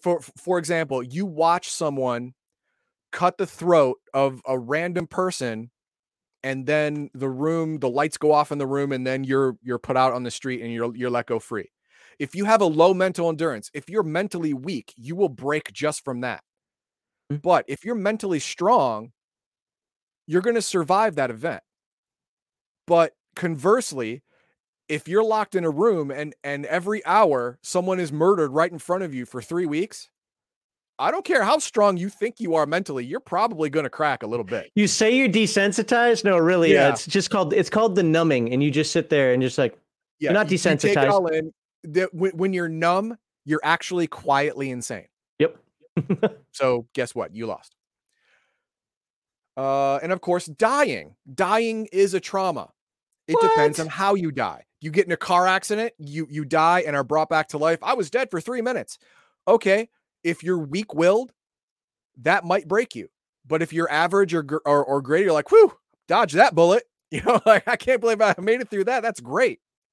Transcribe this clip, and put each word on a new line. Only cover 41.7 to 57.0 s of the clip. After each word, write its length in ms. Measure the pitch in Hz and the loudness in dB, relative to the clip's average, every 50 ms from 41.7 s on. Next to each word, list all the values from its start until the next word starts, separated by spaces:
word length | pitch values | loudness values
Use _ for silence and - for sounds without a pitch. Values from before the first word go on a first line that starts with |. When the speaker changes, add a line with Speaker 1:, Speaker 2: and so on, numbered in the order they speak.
| _ _ - | _ _ -14
Speaker 1:
The, 260 | 165 147 175 185 185 - | -6 -4 -2 -2 -2 -2
when, 200 | 165 180 190 190 | -4 -4 -4 -2
when 160 | 160 190 196 190 | -2 -2 -2 -2
you're 160 | 180 175 165 | -2 -4 -4
numb, 480 | 160 160 165 170 175 190 202 226 233 220 _ _ _ _ - | -4 -2 0 0 2 0 -2 -4 -8 -14 _ _ _ _ -6
you're 160 | 139 156 151 - | -4 -4 -2 0
actually 440 | 147 165 165 - - 185 180 170 - | 0 0 0 -2 -4 -4 -4 -4 -4
quietly 640 | - - - - 139 139 143 151 - - 139 135 | -6 -6 -2 0 2 2 2 0 -4 -6 -8 -8
insane. 360 | 127 123 117 - 120 98 - _ _ _ _ _ _ - | -8 -8 -10 -10 -10 -12 -14 _ _ _ _ _ _ 0
Speaker 2:
Yep. 180 | 147 165 - - _ _ _ _ _ _ - | 0 0 -2 -4 _ _ _ _ _ _ -6
<laughs> 460 | - 143 - 196 - - 214 214 - _ _ - | -6 -4 -4 -2 -2 -2 -4 -4 -6 _ _ -6
Speaker 1:
So 340 | - 135 131 127 120 117 _ - | -2 0 0 0 0 -4 _ -6
guess 200 | - 123 117 - | -6 -6 -6 -4
what? 200 | 120 104 78 82 | -8 -8 -8 -8
You 100 | 107 113 | -10 -8
lost. 300 | 110 95 - _ _ _ _ _ _ _ _ _ _ _ _ _ _ _ _ _ _ _ _ _ _ _ _ _ _ _ _ _ _ _ _ _ _ _ _ _ _ _ | -8 -10 -10 _ _ _ _ _ _ _ _ _ _ _ _ _ _ _ _ _ _ _ _ _ _ _ _ _ _ _ _ _ _ _ _ _ _ _ _ _ _ _
Uh, 400 | - 135 135 135 139 139 139 139 | -6 -4 -2 0 0 0 0 0
and 160 | 139 143 165 185 | -2 -2 -4 -6
of 80 | 180 | -4
course, 260 | - - 180 180 - | -2 -2 -2 -2 -2
dying. 680 | - 151 - 220 220 254 285 294 226 135 101 76 76 - _ _ - 131 | -6 -4 0 0 2 2 2 0 0 -2 -4 -8 -12 -20 _ _ -10 -4
Dying 540 | - 190 175 208 226 233 226 226 220 220 202 - | -2 0 2 2 2 2 0 -2 -4 -6 -4 0
is 220 | 190 196 196 175 | 2 2 2 2
a 60 | 190 | -2
trauma. 500 | 185 - - 196 190 185 160 135 85 - _ _ _ _ _ _ _ _ _ _ _ - | -6 -4 -4 -2 -2 -2 -4 -6 -8 -14 _ _ _ _ _ _ _ _ _ _ _ -2
It 80 | 160 480 | 2 4
depends 380 | - 151 - - 147 151 151 156 | 4 4 4 4 4 2 2 0
Speaker 2:
What? 60 | 160 | -6
Speaker 1:
on 60 | 160 | -6
how 240 | 151 151 196 202 202 | -4 -2 0 0 0
you 160 | 202 175 160 | 0 0 -2
die. 340 | 139 127 120 95 76 - - _ _ _ | -2 -2 -4 -4 -6 -8 -16 _ _ _
You 100 | - 160 | -12 -2
get 160 | 151 185 190 | 0 0 2
in 60 | 175 170 | 2 0
a 40 | |
car 300 | 165 - - 185 175 180 | -4 -2 0 2 2 4
accident, 460 | 185 185 190 - - 214 208 226 233 - - | 4 2 0 -2 -2 -4 -4 -4 -4 -6 -10
you, 280 | 156 143 143 160 160 147 | -16 -12 -10 -10 -8 -8
you 140 | 143 151 151 | -8 -8 -6
die 400 | 135 160 160 156 165 175 180 170 | 0 2 4 4 4 4 2 2
and 80 | 151 143 | 0 -2
are 100 | 143 | -2